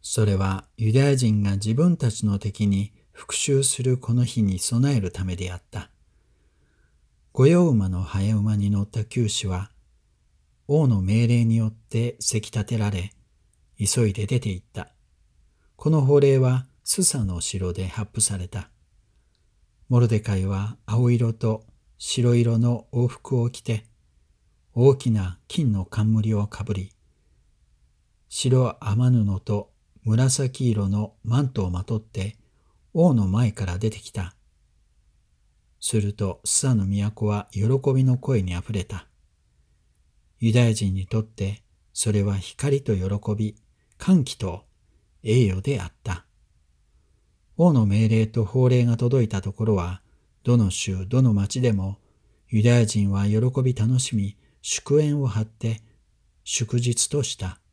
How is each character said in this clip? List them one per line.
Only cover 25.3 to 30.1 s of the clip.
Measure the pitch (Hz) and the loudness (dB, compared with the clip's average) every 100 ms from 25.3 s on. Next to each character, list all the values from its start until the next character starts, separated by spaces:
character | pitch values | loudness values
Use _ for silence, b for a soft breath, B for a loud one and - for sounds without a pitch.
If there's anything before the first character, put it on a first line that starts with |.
| 87 _ | -8 _
金 | - 143 | -4 0
の | 101 92 | 0 -2
冠 | - 107 110 107 | -2 0 2 0
を | 107 107 | -2 -2
か | - | -6
ぶ | - | -8
り、 | 98 95 _ _ _ _ _ _ _ _ _ _ _ _ _ _ | -6 -8 _ _ _ _ _ _ _ _ _ _ _ _ _ _
白 | - 131 127 123 - | -6 2 2 2 -2
天 | - 101 127 | -4 0 4
布 | 123 104 95 | 4 2 -2
と | - 104 - _ _ _ | -4 -6 -6 _ _ _
紫 | - | -2